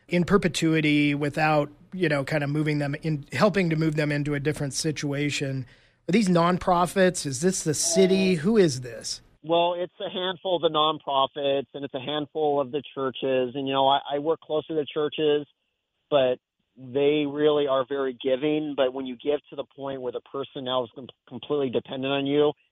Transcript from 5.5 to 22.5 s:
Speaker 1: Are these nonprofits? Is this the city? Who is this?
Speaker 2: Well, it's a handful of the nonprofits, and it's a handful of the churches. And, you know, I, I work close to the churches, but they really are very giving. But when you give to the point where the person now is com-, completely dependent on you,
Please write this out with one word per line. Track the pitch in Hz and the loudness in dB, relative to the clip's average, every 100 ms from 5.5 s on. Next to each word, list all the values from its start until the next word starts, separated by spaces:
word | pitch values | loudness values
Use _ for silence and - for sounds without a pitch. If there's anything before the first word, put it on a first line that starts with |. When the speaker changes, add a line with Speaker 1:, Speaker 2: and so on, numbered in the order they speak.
| 135 123 _ _ _ - | -6 -10 _ _ _ 0
Speaker 1:
Are | |
these | 202 196 | 2 4
nonprofits? | 170 170 180 - 175 175 196 185 180 143 | 4 4 2 2 2 2 4 2 2 -6
Is | 123 | -2
this | 175 185 | 0 0
the | 160 | -2
city? | 143 - 190 190 190 190 | -2 2 4 6 4 2
Who | 180 165 226 | 2 2 4
is | 175 127 | 4 2
this? | 127 110 - - - _ | -8 -12 -10 -12 -14 _
Speaker 2:
Well, | 151 170 170 | -2 2 2
it's | 175 180 _ | 0 -6 _
a | 190 | -8
handful | 190 185 180 190 175 | -4 -4 -4 -2 0
of | |
the | 165 | 2
nonprofits, | 156 156 156 - 139 135 - 139 139 131 | 4 2 0 0 2 2 0 0 0 -2
and | 147 | -10
it's | 139 | -8
a | 135 | -8
handful | 127 151 147 160 151 143 | -6 -6 -6 -2 0 0
of | 131 | -2
the | 143 - | -4 -8
churches. | - 131 - 135 131 127 | -6 -6 -4 0 0 0
And, | 135 135 | -4 -2
you | |
know, | 135 135 | 2 4
I, | 139 127 | 2 0
I | 147 | -4
work | 147 160 | -2 -4
close | - 156 - | -2 -6 -4
to | |
the | 160 143 | -6 -4
churches, | 160 151 - 151 147 143 _ _ _ _ _ _ | -4 -4 -2 0 0 -2 _ _ _ _ _ _
but | 147 131 127 _ _ _ - | 2 2 0 _ _ _ -20
they | 131 127 143 151 143 | -6 0 2 2 -2
really | 147 151 147 143 | 2 2 2 2
are | 135 123 | 0 0
very | 139 135 123 | -2 -4 -4
giving. | 135 131 151 151 156 139 | -2 0 0 -2 -4 -2
But | 131 | -2
when | 131 | -2
you | 131 123 | -8 -6
give | 143 143 - | -4 -4 -6
to | 143 | -14
the | 127 - | -14 -12
point | 139 135 | -10 -8
where | 127 | -8
the | 117 | -8
person | - 139 135 147 | -10 -10 -10 -10
now | 127 127 | -4 -4
is | 117 | -4
com-, | - 123 _ _ | -10 -18 _ _
completely | 120 - 147 135 | -16 -6 -2 0
dependent | 123 - 135 131 | -2 -4 -8 -4
on | 139 139 | -2 0
you, | 143 147 | 2 2